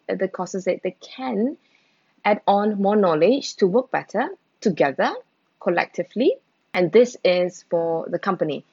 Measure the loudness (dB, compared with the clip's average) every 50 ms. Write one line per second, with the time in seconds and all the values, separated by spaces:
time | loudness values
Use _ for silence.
0 | _ -6 -4 -2 -2 -4 -4 -6 -8 -8 -8 -4 -4 -4 -4 -2 -4 -8 -8 _
1 | -14 -20 -16 -12 -8 -6 -2 -2 -2 -2 -4 -8 _ _ _ _ _ _ _ _
2 | _ _ _ _ -2 0 0 0 2 2 2 2 2 0 0 0 0 2 4 4
3 | 4 4 4 4 4 4 4 2 0 -6 -2 0 0 2 2 0 0 0 -4 -6
4 | -6 -4 -4 -4 -4 -4 -6 -12 _ _ _ _ -2 -2 0 2 2 0 2 0
5 | -2 -2 -2 -6 -12 _ _ _ _ _ _ _ -4 -2 0 0 -2 -2 -4 -8
6 | -10 -6 -4 0 0 0 0 -2 _ _ _ _ _ _ -2 -2 0 4 4 4
7 | 4 4 2 -2 0 0 2 0 0 -2 -6 -10 -8 _ -2 -2 -2 -2 -2 -4
8 | -4 -6 -6 -6 -4 -4 -4 -2 -2 -4 -4 -6 -10 _